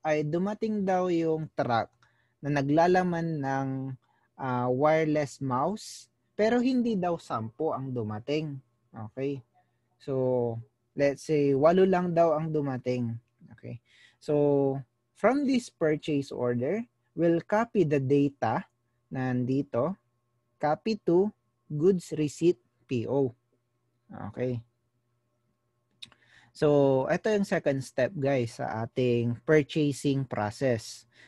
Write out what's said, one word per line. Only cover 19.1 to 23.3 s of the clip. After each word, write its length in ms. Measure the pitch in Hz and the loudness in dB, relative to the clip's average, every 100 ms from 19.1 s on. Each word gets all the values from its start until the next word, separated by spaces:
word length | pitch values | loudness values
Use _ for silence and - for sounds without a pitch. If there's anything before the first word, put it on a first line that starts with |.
| 135 127 | -6 -2
nandito, 640 | 123 123 135 139 117 143 196 _ _ _ _ _ _ | -2 0 -2 -2 -2 -2 -4 _ _ _ _ _ _
copy 400 | 147 156 - 214 - | -2 -2 -2 -4 2
to 240 | 175 208 - _ _ - | 2 2 -2 _ _ -10
goods 400 | 147 170 185 - | 0 2 2 -2
receipt 460 | 156 151 - 165 180 _ _ | -4 -4 0 0 0 _ _
P 240 | - 123 110 | -6 -4 0
O. 240 | 135 135 | 0 0